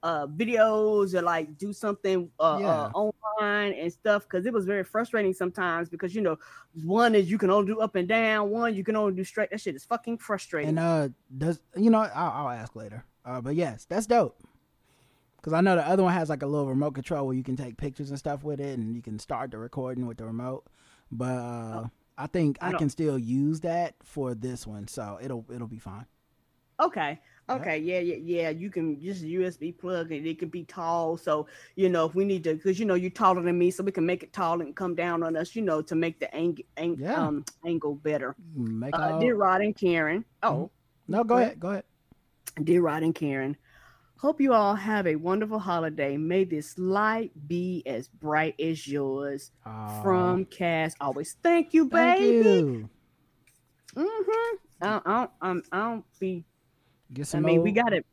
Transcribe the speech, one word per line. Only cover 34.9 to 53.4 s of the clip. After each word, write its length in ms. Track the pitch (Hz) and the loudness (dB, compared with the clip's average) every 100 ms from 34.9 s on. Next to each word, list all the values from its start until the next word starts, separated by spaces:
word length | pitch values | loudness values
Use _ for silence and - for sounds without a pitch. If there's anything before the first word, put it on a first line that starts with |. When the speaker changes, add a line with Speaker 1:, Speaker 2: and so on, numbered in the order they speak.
| 170 | -2
Speaker 1:
down 260 | 175 170 | -2 -2
on 140 | 165 160 | -2 -2
us, 180 | 175 | -4
you 80 | 226 | -2
know, 180 | 208 156 | 0 0
to 120 | 151 | 0
make 240 | 160 165 160 | 0 0 -2
the 160 | - | -8
ang-, 240 | 147 170 151 - - | -2 -2 -2 -10 -6
ang-, 200 | 170 151 | -4 -4
Speaker 2:
Yeah. 260 | 151 294 | -2 0
Speaker 1:
um, 200 | 156 147 147 _ | 0 -2 -6 _
angle 300 | 170 165 147 | -4 -2 -2
better. 400 | 143 151 151 127 - 165 | -4 -2 -2 -4 -10 -14
Speaker 2:
Make 440 | 156 117 113 127 160 | -6 -4 -4 -4 -2
Speaker 1:
Uh, 140 | 156 | 0
Speaker 2:
all 80 | 160 | 2
Speaker 1:
dear 160 | 240 220 | 2 4
Rod 240 | 190 185 | 4 4
and 160 | 208 - | 2 0
Karen. 480 | 190 170 156 175 226 _ | 2 2 2 -2 -4 _
Oh. 80 | 226 | 0
Speaker 2:
Mm-hmm. 600 | 151 170 _ _ _ - | 0 -4 _ _ _ -4
No, 60 | 190 | -2
go 60 | 233 | 4
Speaker 1:
Go 60 | 247 | 4
Speaker 2:
ahead. 100 | 240 | 4
Speaker 1:
ahead. 140 | - | 0
Speaker 2:
Go 100 | 170 | -6
ahead. 140 | 202 - _ _ - _ _ - - | -6 -8 _ _ -20 _ _ -16 -6
Speaker 1:
Dear 180 | 151 175 | 2 4
Rod 200 | 170 151 | 4 2
and 100 | 160 | 0
Karen, 420 | 160 147 135 135 147 _ - - _ _ _ | 0 -2 -2 -4 -6 _ -20 -20 _ _ _
hope 220 | 277 311 | -2 2
you 120 | 277 | 6
all 220 | 233 202 | 6 6
have 320 | 208 196 214 180 | 2 0 2 2
a 80 | 156 | 0
wonderful 420 | 170 190 214 214 | 0 0 0 -4
holiday. 560 | 190 175 160 151 143 143 | -2 -2 -2 -2 -2 -2
May 280 | 156 180 | 0 2
this 320 | 190 156 151 - | 2 -2 -6 -4
light 540 | 185 196 214 226 226 156 147 | 0 2 2 0 -4 -10 -4
be 340 | 175 180 180 - | -2 -2 -4 -6
as 220 | 120 127 | -8 -8
bright 520 | - 151 151 160 - | -10 -2 0 0 -2
as 260 | 160 160 139 | -4 -4 -4
yours. 640 | 143 139 135 143 139 - _ | -4 -2 -2 -4 -8 -12 _
Speaker 2:
Aw. 380 | - 110 107 104 | -14 -10 -8 -2
Speaker 1:
From 420 | 180 185 180 180 | 2 4 4 2
Cass, 500 | 185 - 175 165 160 - | -2 -2 0 0 -2 -2
always. 340 | 143 139 - - | -4 -4 -6 -2
Thank 300 | 339 339 320 | 2 4 4
you, 160 | 320 285 | 4 4
Speaker 2:
Thank 320 | 330 330 370 | 4 6 6
Speaker 1:
baby. 280 | 240 233 214 | 6 8 8
Speaker 2:
you. 420 | 190 147 120 107 _ _ _ _ _ | 6 4 -2 -8 _ _ _ _ _